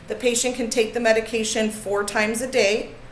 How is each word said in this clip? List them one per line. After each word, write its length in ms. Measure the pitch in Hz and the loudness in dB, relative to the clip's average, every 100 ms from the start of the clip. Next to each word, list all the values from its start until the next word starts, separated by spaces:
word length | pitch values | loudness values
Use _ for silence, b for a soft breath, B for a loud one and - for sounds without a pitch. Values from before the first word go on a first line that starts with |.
| - | -10
the 80 | 214 | -2
patient 400 | 247 240 254 254 | 0 2 0 -2
can 160 | 226 | -2
take 240 | 247 220 240 | 0 0 2
the 40 | |
medication 680 | 226 220 220 233 220 226 214 | 2 2 2 -2 0 0 0
four 340 | 214 196 202 | -2 -2 -2
times 380 | 202 226 214 233 | 0 0 0 0
a 100 | 254 | 0
day. 400 | 262 202 220 - - - | 2 4 2 -2 -12 -18